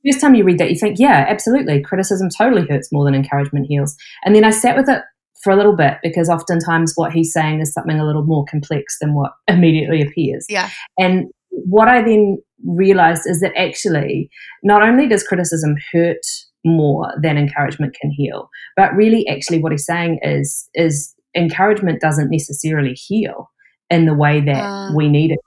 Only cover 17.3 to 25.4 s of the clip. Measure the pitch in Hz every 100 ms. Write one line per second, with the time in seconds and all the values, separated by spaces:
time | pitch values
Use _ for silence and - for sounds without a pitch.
17.3 | 147 143 147 139 143 143 - 147 143 139
18.3 | - - - - - 190 190 220 226 -
19.3 | 139 - 165 160 147 - 170 170 165 151
20.3 | 143 143 - - - 165 147 - _ _
21.3 | 180 170 - 202 208 190 151 156 147 143
22.3 | 160 - 139 156 156 135 127 - 214 202
23.3 | - - _ _ _ _ 170 160 147 147
24.3 | 147 143 135 202 196 190 156 151 147 160
25.3 | 151